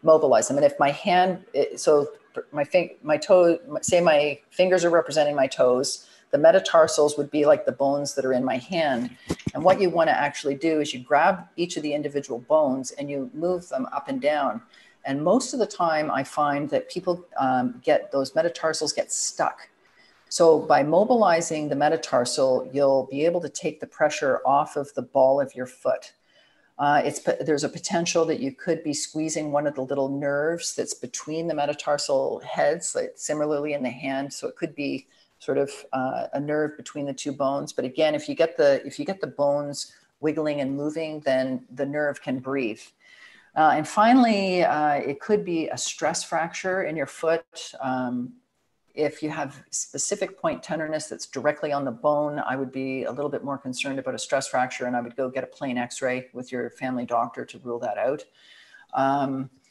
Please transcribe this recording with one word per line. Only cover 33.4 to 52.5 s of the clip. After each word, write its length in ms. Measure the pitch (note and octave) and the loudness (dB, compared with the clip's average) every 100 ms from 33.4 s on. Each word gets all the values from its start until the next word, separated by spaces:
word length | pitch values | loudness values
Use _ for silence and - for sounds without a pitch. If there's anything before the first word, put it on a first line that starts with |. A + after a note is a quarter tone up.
| D3+ D3 D3+ | 0 -2 -2
in 100 | C#3+ | -4
the 80 | B2+ | -4
hand. 420 | B2+ C#3+ C3+ C#3 | -6 -6 -4 -6
So 160 | - - | -8 -10
it 80 | - | -6
could 180 | E3 | -8
be 320 | C#3+ C#3 C3+ - _ _ _ | -6 -6 -6 -10 _ _ _
sort 180 | - C#3 | -4 -2
of, 140 | C#3 - - | -2 -6 -8
uh, 320 | E3 D#3 A#2+ A#2+ | -4 -4 -4 -6
a 60 | C#3+ | -6
nerve 360 | D3 D3+ D3+ D3+ | -4 -2 -2 -6
between 300 | - D3+ C#3 | -14 -10 -8
the 80 | |
two 180 | C#3 D3 | -8 -8
bones. 400 | C#3 C#3 C#3+ D3 | -4 -2 -2 -6
But 140 | - B2+ | -6 -6
again, 280 | B2+ D#3 | 0 0
if 140 | D3+ D3+ | 0 -6
you 60 | |
get 240 | C#3 E3 - | 0 0 4
the, 280 | D3 C3+ C3+ | 4 4 -2
if 120 | - | -8
you 80 | D3 | -6
get 160 | F#3+ | -6
the 40 | D3+ | -8
bones 680 | B2 C#3+ C#3+ C#3+ C#3+ - _ _ _ | 0 0 0 -2 -8 -12 _ _ _
wiggling 400 | D3+ D3+ D3+ C#3+ | -4 -2 -2 -2
and 160 | C3+ C#3 | -2 -2
moving, 440 | D3 D#3 D#3+ D#3 | -4 -4 -8 -4
then 440 | D3 C3 C3 B2+ - | 0 0 0 -4 -8
the 120 | B2+ C#3 | -6 -4
nerve 360 | D3 D3 C#3 | 0 -2 -2
can 160 | - C3 | -6 -6
breathe. 440 | B2+ C#3 A#2 A2 - _ _ - - - _ - | -4 -2 -2 -6 -14 _ _ -20 -20 -20 _ 2
Uh, 160 | D#3 | 4
and 120 | C#3 D3+ | 4 0
finally, 760 | - A3 C4 A#3+ G3+ F#3+ F3+ | 2 6 8 6 4 2 2
uh, 300 | E3+ D3+ D3+ | 2 2 2
it 260 | C#3+ B2+ C#3 | 0 -2 -6
could 260 | - G#3 | 0 0
be 240 | F3 E3 D3+ | 0 -4 -4
a 80 | C3 | -6
stress 460 | - - D#3 E3+ | -8 -2 -2 -2
fracture 600 | - E3 E3 - F#3+ F#3 | -4 -4 -4 -6 -4 -2
in 120 | E3+ D#3+ | -2 -4
your 100 | C3+ | -6
foot. 680 | - D#3+ E3 - - - - | -4 0 0 -2 -16 -16 -8
Um, 540 | C3+ B2+ B2+ B2 B2 - _ _ _ _ _ | -4 -4 -2 -4 -8 -12 _ _ _ _ _
if 280 | - D3 - | -4 -4 -2
you 80 | D3+ | -8
have 320 | D3+ C#3 C3+ _ | -6 -8 -10 _
specific 680 | - - C#3+ - G3+ F#3 - | -10 -8 -8 -6 -4 -6 -4
point 240 | E3+ E3+ | -4 -4
tenderness 440 | - D#3+ D#3 D#3 D3+ | -6 -6 -4 -6 -6
that's 200 | - - | -12 -10
directly 460 | C3+ C3+ D3 D#3 | -2 0 0 -2
on 120 | C#3+ | -2
the 60 | C#3 | -4
bone, 480 | B2 D3 D3 D3 D3 | -2 0 2 0 -2
I 160 | - | -4